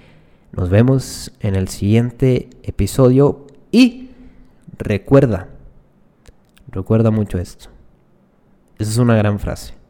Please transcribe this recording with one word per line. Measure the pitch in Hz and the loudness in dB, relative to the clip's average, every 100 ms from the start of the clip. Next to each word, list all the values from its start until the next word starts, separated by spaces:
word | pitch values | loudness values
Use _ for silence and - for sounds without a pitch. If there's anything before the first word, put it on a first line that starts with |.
| - - _ _ _ | -20 -20 _ _ _
Nos | - 90 | -6 0
vemos | 101 127 131 - - - - | 2 4 2 -4 -12 -16 -8
en | 110 | -4
el | 95 92 | -4 -4
siguiente | - 101 113 120 - 131 127 - - | -4 0 0 0 -2 0 0 -4 -16
episodio. | - - 196 - 127 131 143 - - - _ | -10 -6 -2 2 4 4 2 0 -12 -20 _
Y | 220 254 - - - - - - _ - - | 2 2 0 -20 -20 -20 -20 -20 _ -20 -10
recuerda, | 101 101 - 139 131 92 - - - - _ _ _ _ _ _ _ _ - | -4 -4 2 2 2 -2 -8 -20 -20 -20 _ _ _ _ _ _ _ _ -14
recuerda | 95 95 110 113 | -8 0 2 2
mucho | 110 104 90 | 0 -2 -6
esto. | 87 - - - - _ _ _ _ _ _ _ _ - | -8 -16 -20 -20 -20 _ _ _ _ _ _ _ _ -10
Esa | 110 | -4
es | 113 | 0
una | 120 110 | 2 2
gran | 104 104 | 0 -2
frase. | - - - - | -6 -10 -16 -20